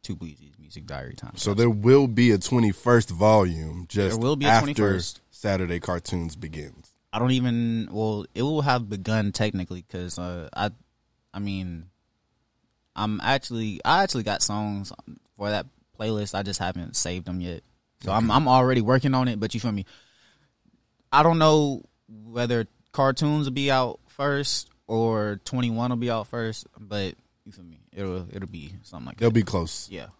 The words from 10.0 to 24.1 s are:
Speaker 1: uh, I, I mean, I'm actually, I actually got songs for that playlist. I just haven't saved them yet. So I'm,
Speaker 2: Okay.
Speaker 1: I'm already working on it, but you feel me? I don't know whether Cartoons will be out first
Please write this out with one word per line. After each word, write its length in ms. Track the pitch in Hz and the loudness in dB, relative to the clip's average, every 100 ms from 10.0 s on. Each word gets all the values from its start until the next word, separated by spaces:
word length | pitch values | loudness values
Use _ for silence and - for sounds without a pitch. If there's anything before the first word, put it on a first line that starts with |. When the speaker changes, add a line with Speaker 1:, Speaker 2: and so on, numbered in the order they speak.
| 90 - | -6 -6
Speaker 1:
uh, 300 | 90 87 78 - | -6 -10 -12 -6
I, 160 | 104 107 _ _ _ _ _ | -6 -6 _ _ _ _ _
I 60 | - | -10
mean, 500 | 101 95 92 82 87 _ _ _ _ _ _ _ _ _ _ - | -6 -6 -8 -10 -16 _ _ _ _ _ _ _ _ _ _ -6
I'm 240 | 107 107 | -4 -2
actually, 600 | - 135 - 117 110 95 | 0 0 -2 -6 -4 -4
I 200 | - 165 | 2 2
actually 200 | 196 127 | 2 -2
got 180 | 104 101 | -4 -2
songs 500 | - 107 107 101 98 - - - _ _ | -2 -2 -4 -6 -10 -14 -20 -20 _ _
for 120 | 104 | -4
that 160 | 104 131 _ _ _ | -4 -6 _ _ _
playlist. 360 | 110 107 104 98 | -4 -4 -4 -6
I 80 | |
just 160 | 101 95 | -4 -4
haven't 360 | 90 90 80 - | -4 -6 -8 -4
saved 300 | 85 90 85 | -4 -4 -6
them 160 | 90 | -6
yet. 220 | 90 85 _ _ _ _ | -6 -10 _ _ _ _
So 80 | - | -2
I'm, 180 | 104 113 | 0 2
Speaker 2:
Okay. 60 | 113 | 2
Speaker 1:
I'm 100 | 135 | 6
already 340 | 127 127 127 | 4 6 2
working 320 | 107 131 139 | 4 2 4
on 140 | 131 127 | 2 0
it, 120 | 107 | -2
but 140 | 104 | -4
you 60 | 117 | -4
feel 120 | 120 | -4
me? 140 | 104 95 - _ _ _ _ _ _ _ _ _ _ _ | -4 -8 -14 _ _ _ _ _ _ _ _ _ _ _
I 100 | 139 | 4
don't 140 | 156 165 | 6 6
know 460 | 156 156 147 135 - _ _ | 6 6 2 -2 -12 _ _
whether 580 | 107 110 117 120 120 110 _ _ | -20 -12 -4 0 0 -2 _ _
Cartoons 520 | - 135 131 151 151 139 | 2 2 4 0 0 0
will 60 | |
be 160 | 131 139 | -2 0
out 280 | 131 123 - | 2 0 -4
first 640 | _ | _